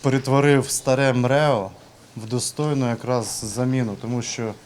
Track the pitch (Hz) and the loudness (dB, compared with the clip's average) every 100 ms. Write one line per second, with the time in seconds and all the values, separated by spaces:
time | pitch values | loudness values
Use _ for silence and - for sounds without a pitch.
0 | 139 131 131 139 143 139 - - 139 131 | 2 0 2 4 6 4 2 -4 0 2
1 | 139 123 123 139 151 120 98 - - - | 2 2 2 4 4 0 -2 -12 -20 -20
2 | - 113 110 123 - - 151 139 123 117 | -18 -14 -6 -4 -4 -4 -2 0 0 -2
3 | 117 123 107 - 110 107 127 131 117 98 | -2 -2 -2 -8 -8 -4 -2 0 -2 -6
4 | 113 123 117 - 113 98 | -6 -6 -6 -6 -8 -8